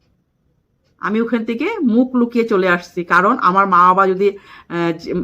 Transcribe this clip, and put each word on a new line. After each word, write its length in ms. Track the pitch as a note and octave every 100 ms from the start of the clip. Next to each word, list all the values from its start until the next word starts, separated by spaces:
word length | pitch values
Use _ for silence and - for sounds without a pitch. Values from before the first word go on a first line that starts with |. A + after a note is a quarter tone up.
| _ _ _ _ _ _ _ _ _ _
"আমি 220 | F3+ G#3+
ওখান 240 | A#3 A#3 A3+
থেকে 240 | A#3 E4 A4+
মুখ 320 | C4+ A3 B3+ B3
লুকিয়ে 320 | A#3+ A#3 A3+
চলে 220 | G3 F#3
আসছি।" 340 | F3 - -
কারণ 340 | E3+ F3 G3 C4
আমার 300 | F3+ F#3+ G3
মা 200 | F3 F3+
বাবা 200 | F#3 F#3+
যদি, 300 | F#3 G3+ G3 - - -
আহ, 280 | E3+ E3+ E3
যে, 160 | - F3